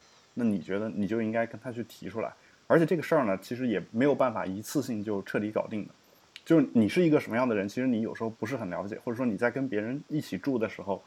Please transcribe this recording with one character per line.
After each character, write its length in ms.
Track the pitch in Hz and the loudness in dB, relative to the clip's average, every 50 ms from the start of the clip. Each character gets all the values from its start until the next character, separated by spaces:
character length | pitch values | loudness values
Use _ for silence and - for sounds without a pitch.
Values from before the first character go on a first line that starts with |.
| _ _ _ _ _ _ - | _ _ _ _ _ _ -6
那 100 | 123 120 | -2 0
你 140 | 110 101 | 0 0
觉 220 | 87 76 92 95 101 | 0 -2 -2 -4 -2
得 80 | 110 110 | -2 -4
你 160 | - 98 101 | -4 -2 -2
就 160 | 87 113 117 | 0 0 0
应 80 | 110 107 | 0 0
该 160 | 110 113 117 | 0 -2 -2
跟 140 | - - 113 | -2 -6 -10
他 80 | - 131 | -10 -10
去 140 | 110 120 110 | -8 -8 -8
提 260 | - - - - 95 | -10 -12 -14 -12 -10
出 120 | - 113 | -6 -6
来。 120 | - - - _ _ _ _ _ _ | -6 -6 -8 _ _ _ _ _ _
而 120 | - 131 165 | 6 6 6
且 60 | 165 | 6
这 100 | 151 190 | 4 2
个 80 | 156 - | 0 0
事 100 | - 165 | 2 2
儿 120 | 151 123 | 4 4
呢， 120 | 101 95 95 | 2 0 -2
其 140 | - - 123 | -2 -6 -6
实 120 | 120 127 | -4 -2
也 160 | 120 101 87 - - | 0 0 0 -2 -2
没 140 | - 113 135 | 0 2 4
有 100 | 147 131 | 4 4
办 180 | 123 135 123 113 | 4 2 0 0
法 120 | 98 87 | -2 -4
一 160 | 92 95 104 | -4 -6 -8
次 200 | 107 - - 147 | -6 -4 -4 -2
性 220 | 117 131 117 104 101 | -2 -2 -4 -4 -2
就 180 | 110 104 98 95 | -2 -2 -4 -2
彻 140 | - - | -2 -2
底 140 | 117 104 107 | -2 -2 -2
搞 160 | 110 - - | -2 -2 -2
定 180 | - 110 104 - | -2 -4 -8 -8
的。 80 | - - _ _ _ _ _ _ _ - - - | -8 -12 _ _ _ _ _ _ _ -20 -6 2
就 120 | - 165 | 6 6
是 80 | 156 131 - - | 6 6 6 4
你 140 | 117 107 | 4 4
是 180 | 101 - 185 175 | 4 4 4 6
一 40 | 160 | 6
个 100 | 151 143 | 6 4
什 100 | - - | 2 2
么 60 | 110 | 0
样 120 | 120 131 | 0 2
的 60 | 123 110 | 2 2
人， 140 | 101 95 | 0 0
其 80 | 101 - 127 | -2 -2 -2
实 60 | 131 | 0
你 140 | 131 120 107 | 0 0 0
有 140 | 113 101 - | 0 -2 -4
时 80 | - 113 | -4 -6
候 60 | 110 | -6
不 160 | 110 - 117 | -6 -6 -6
是 100 | 101 139 | -6 -4
很 140 | 117 113 90 | -4 -6 -4
了 180 | 87 85 92 | -4 -6 -6
解， 100 | 101 104 - - | -6 -8 -8 -6
或 80 | 123 | -6
者 60 | 117 | -4
说 80 | 120 131 | -2 -2
你 100 | 120 98 | -2 0
在 160 | 90 120 120 | 0 0 0
跟 160 | 113 135 135 | 0 -2 -4
别 140 | 127 104 107 | -2 -2 -2
人 200 | 104 117 131 151 - | -2 -4 -6 -8 -8
一 140 | - 151 147 | -6 -6 -6
起 160 | - - - | -4 -4 -6
住 200 | - - 143 127 | -6 -2 -2 -2
的 120 | 113 110 98 | 0 -2 -2
时 120 | - - | -4 -6
候， 220 | 90 98 95 87 - | -6 -6 -6 -6 -8